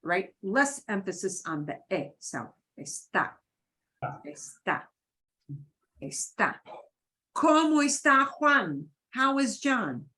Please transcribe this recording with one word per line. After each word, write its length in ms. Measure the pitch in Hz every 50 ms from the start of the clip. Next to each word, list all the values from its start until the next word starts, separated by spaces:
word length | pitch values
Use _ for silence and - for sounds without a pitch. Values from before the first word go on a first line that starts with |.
right? 280 | _ 160 175 185 190 - _ _
Less 400 | - 190 196 262 285 277 - - - -
emphasis 540 | 214 196 190 190 175 175 - 190 185 - -
on 200 | 170 160 147 147
the 120 | 147 - - _ _
e 220 | 196 165 139 - - _
sound. 320 | - - - 139 113 - _ _ _ _ _ -
Está. 540 | 143 - - - - _ _ 185 156 - - _ _ _ _ _ _ _ _ _ _ _ _ _ - - 139 - -
Está. 580 | 147 147 - - - - _ _ - 156 - - - _ _ _ _ _ _ _ _ _ _ _ _ 143 139 - _ _ _ _ _ _ _
Está. 600 | - 139 - - - - - - 214 160 - - _ - - - - _ _ _ _ _ _ _ _ _ _
¿Cómo 480 | - - 320 311 311 320 311 311 302
está 440 | 285 285 285 - - 302 277 269 277
Juan? 640 | 277 - - 302 294 285 269 220 170 147 139 156 - _ _ _ _ -
How 240 | 247 262 277 277 277
is 220 | 277 247 208 -
John? 460 | - 277 269 254 208 151 131 123 - - _